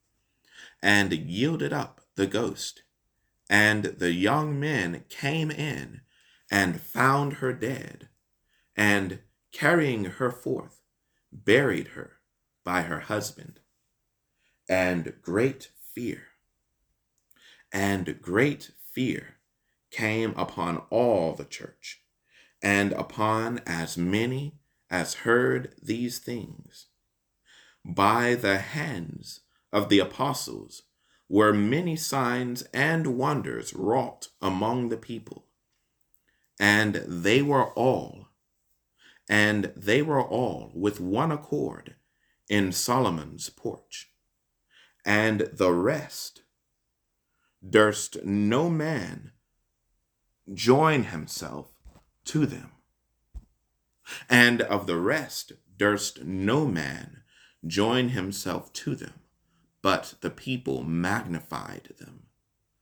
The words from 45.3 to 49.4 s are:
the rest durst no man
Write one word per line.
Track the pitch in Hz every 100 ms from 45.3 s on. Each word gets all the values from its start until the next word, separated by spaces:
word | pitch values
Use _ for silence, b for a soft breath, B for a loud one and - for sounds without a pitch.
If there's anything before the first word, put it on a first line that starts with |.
| 104 -
the | - 92
rest | 87 104 151 - - - - _ _ _ _ _ _ _ _ _ _ _ _
durst | 98 110 107 104 - - 98
no | 101 104 123 170
man | 160 156 143 90 90 98 -